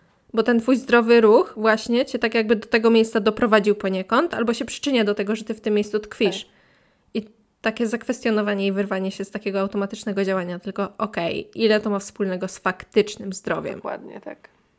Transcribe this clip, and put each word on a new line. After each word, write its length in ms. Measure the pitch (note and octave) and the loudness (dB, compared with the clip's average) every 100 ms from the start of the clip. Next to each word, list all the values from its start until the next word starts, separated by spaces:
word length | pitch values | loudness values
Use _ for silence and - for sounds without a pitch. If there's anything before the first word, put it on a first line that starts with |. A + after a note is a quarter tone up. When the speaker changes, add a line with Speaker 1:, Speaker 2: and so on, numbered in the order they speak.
| _ _ _ | _ _ _
Speaker 1:
Bo 80 | A3+ | -4
ten 180 | A3 A#3 | 0 2
twój 160 | A#3 B3+ | 2 0
zdrowy 440 | - A#3+ A3+ A#3 | 4 4 6 6
ruch 320 | A3 A#3 - - | 8 6 4 0
właśnie 480 | A3 A3 A#3 A#3+ C#4 | 0 2 0 0 0
cię 120 | A#3 | -2
tak 160 | A#3 | 0
jakby 220 | A#3 G#3+ G#3+ | 0 2 0
do 100 | - | 0
tego 240 | A#3 A3+ | 2 4
miejsca 300 | A3+ A3+ A3+ | 4 4 0
doprowadził 540 | G#3 G#3+ A#3+ G#3+ G#3 | 0 0 4 4 4
poniekąd, 600 | G#3 G3 F#3+ F#3 A#3 E4+ | 0 -2 -4 0 0 0
albo 200 | A3+ A3+ | 0 -2
się 100 | A3+ | -2
przyczynia 400 | A#3+ - D4 B3+ | -6 -6 0 0
do 100 | G#3 | 2
tego, 220 | G#3 G3+ A3 | 0 -2 -4
że 80 | |
ty 100 | A3 | -6
w 60 | A3 | -6
tym 140 | A3 | 0
miejscu 240 | G#3 G#3 G#3+ | 0 0 -4
tkwisz. 460 | - - G3+ F3+ | -4 0 0 0
Speaker 2:
Tak. 80 | - _ _ _ _ _ _ | -10 _ _ _ _ _ _
Speaker 1:
I 120 | A3+ G#3+ _ _ _ | -8 -8 _ _ _
takie 260 | A3 A3+ A3+ | -4 -2 -2
zakwestionowanie 800 | A#3 - B3 A#3 G#3+ G#3 G3+ G3 | -2 -4 -4 0 0 0 0 0
i 60 | |
wyrwanie 380 | F#3+ G3+ F#3+ F#3+ | 0 -2 -2 -4
się 140 | - | -6
z 60 | G3+ | -8
takiego 300 | G#3 G#3 G3 | -8 -4 -2
automatycznego 640 | G3 G3+ G3 G#3+ - G3 | -2 -2 -4 -6 -6 -2
działania, 340 | G3 F#3+ F3 F3 | 0 -2 -4 -8
tylko 300 | G3+ F#3+ G3 - | -8 -6 -6 -6
okej, 520 | G#3+ - E3+ - - | -6 -4 -4 -4 -8
ile 260 | - A3 G#3+ | 0 2 2
to 100 | G#3+ | 0
ma 80 | G3 | -4
wspólnego 500 | - - G3 F#3 F#3+ | -6 -6 -4 -4 -6
z 100 | - | -4
faktycznym 720 | F#3+ F#3 - A3 G#3 - G3+ | -4 -4 0 0 0 -2 -10
zdrowiem? 420 | F#3 - D#3+ - | -8 -4 -4 -4
Speaker 2:
Dokładnie 460 | - - - - - | -8 -8 -10 -12 -16
tak. 280 | - - - _ _ | -16 -16 -20 _ _